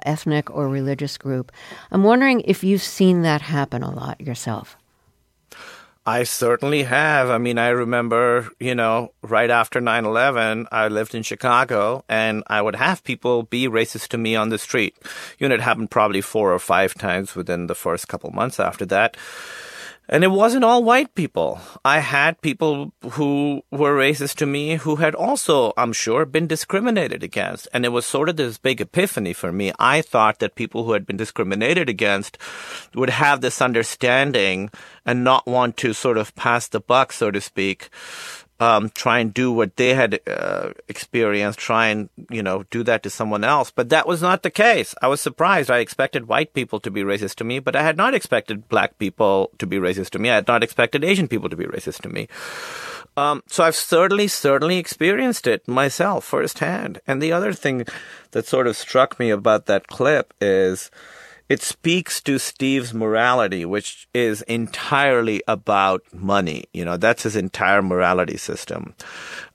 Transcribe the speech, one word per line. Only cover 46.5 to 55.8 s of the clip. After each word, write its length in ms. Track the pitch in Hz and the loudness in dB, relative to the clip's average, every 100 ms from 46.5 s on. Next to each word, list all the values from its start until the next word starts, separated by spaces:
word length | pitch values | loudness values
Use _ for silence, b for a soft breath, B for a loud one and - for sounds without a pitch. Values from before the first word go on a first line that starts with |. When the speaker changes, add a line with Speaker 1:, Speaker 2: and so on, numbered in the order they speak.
Speaker 2:
people 260 | 139 113 104 | -4 -4 -6
to 100 | 113 | -6
be 140 | 101 | -4
racist 320 | 98 101 98 - | -2 -2 -4 -6
to 80 | |
me, 160 | 113 131 | -6 -4
but 160 | 131 139 | -2 0
I 80 | |
had 120 | 156 156 | 0 2
not 180 | 233 | 0
expected 540 | 254 - 117 - 107 - | 0 0 -2 -2 -8 0
black 300 | 110 98 - | 2 2 -2
people 540 | 98 - 104 98 95 - | -6 0 2 2 0 -4
to 80 | 98 | -4
be 120 | 98 | -2
racist 320 | 90 95 92 | 0 -2 -6
to 80 | 95 | -4
me. 100 | 117 | 2
I 40 | |
had 140 | 107 101 | 2 4
not 160 | 120 | 2
expected 400 | 113 - 117 143 | 2 2 0 0
Asian 240 | 165 196 151 | 0 0 0
people 200 | 110 82 | -2 -4
to 80 | 82 | -6
be 100 | - | -6
racist 340 | - - - | -8 -10 -10
to 60 | - | -10
me. 180 | - 107 B B B B B B B B - | -10 -10 B B B B B B B B -2
Um, 280 | 147 139 - | -2 -2 -4
so 160 | - | 2
I've 140 | 165 - | 2 2
certainly, 500 | - 165 185 202 208 | 2 4 4 2 0
certainly 520 | - 143 139 160 180 | 0 2 2 2 0
experienced 680 | 160 - 165 208 254 - 127 | -2 0 0 2 0 0 0
it 220 | 104 - | 0 0
myself 560 | 127 | 0